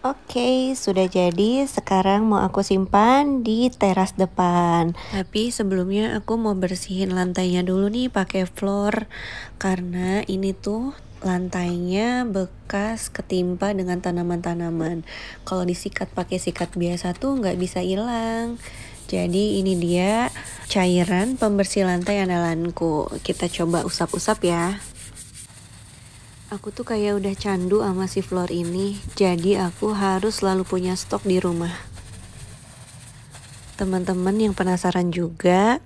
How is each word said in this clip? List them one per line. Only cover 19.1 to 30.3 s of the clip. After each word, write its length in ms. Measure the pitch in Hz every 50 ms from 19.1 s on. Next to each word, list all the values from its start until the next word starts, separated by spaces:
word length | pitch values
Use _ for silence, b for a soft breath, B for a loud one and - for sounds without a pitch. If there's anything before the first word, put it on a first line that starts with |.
| 196 185 180 175 175 190 208 214 208
ini 160 | 196 190 190 185
dia 560 | 175 170 170 175 175 180 196 214 226 247 254 B B B B B B B -
cairan 640 | - 202 185 180 180 180 175 175 180 180 202 247 262
pembersih 480 | - 226 214 208 196 196 190 - 202
lantai 400 | 190 185 180 175 180 196 202 202
andalanku. 880 | 190 185 180 175 170 170 165 160 170 175 170 - 165 165 156 151 - - - - -
Kita 240 | - 175 - - 175
coba 320 | - - 170 165 170 165
usap-usap 560 | - 185 - - 175 165 - 180 - - 214 - -
ya. 320 | 175 170 170 170 180 202 202 - - - - - - - - - - - - - - - - - - - - - - B B B B B B B B B B - - 214
Aku 160 | 196 - 208
tuh 160 | 202 - 240
kayak 320 | - 233 214 208 208 202
udah 160 | 202 190 202 196
candu 480 | - - 208 196 180 180 180 196 214
sama 240 | 220 202 185 185 190
si 160 | 185 - 196
floor 320 | 185 - 185 180 180 175 -
ini, 480 | 175 170 170 175 185 196 202 202 202 - - -
jadi 480 | - 202 185 175 170 165 190 202 196 190
aku 320 | 175 175 - - 214 214
harus 420 | 202 196 196 190 190 196 220